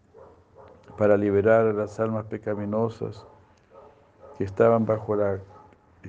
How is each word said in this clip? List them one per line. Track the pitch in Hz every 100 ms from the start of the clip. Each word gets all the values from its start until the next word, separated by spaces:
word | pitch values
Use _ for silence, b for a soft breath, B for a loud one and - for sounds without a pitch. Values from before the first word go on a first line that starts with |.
| _ - - _ _ - - - - -
para | 104 101
liberar | 104 101 107 113 110
a |
las | 104 104 101
almas | 110 110 107
pecaminosas | 110 107 104 104 107 113 - 110 - - - _ _ _ - - _ _ _ - -
que |
estaban | 98 - 117 117
bajo | 110 110 110 104
la, | 101 95 - - - _ _ _